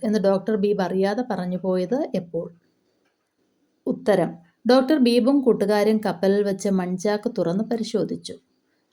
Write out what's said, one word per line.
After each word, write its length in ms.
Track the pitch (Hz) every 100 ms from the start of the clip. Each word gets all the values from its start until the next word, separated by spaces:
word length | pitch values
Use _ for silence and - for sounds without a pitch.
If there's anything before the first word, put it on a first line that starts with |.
എന്ന് 140 | 220 214
ഡോക്ടർ 340 | 196 196 190 214
ബീബ് 260 | 202 202
അറിയാതെ 420 | 180 185 196 208 247
പറഞ്ഞു 320 | 190 180 180
പോയത് 400 | 190 185 180 262 320
എപ്പോൾ? 320 | 185 170 165 170 - _ _ _ _ _ _ _ _ _ _ _ _ -
ഉത്തരം, 440 | - - 190 165 - _ _
ഡോക്ടർ 340 | 220 254 262 311
ബീബും 380 | 247 240 226 285
കൂട്ടുകാരും 580 | 262 214 196 208 208 220
കപ്പലിൽ 420 | 208 175 196 202
വെച്ച് 260 | 202 196 202
മൺചാക്ക് 600 | 190 180 185 208 208 220
തുറന്നു 340 | 226 165 185
പരിശോധിച്ചു. 720 | 220 233 220 208 - 165 - - _ _ _ _ _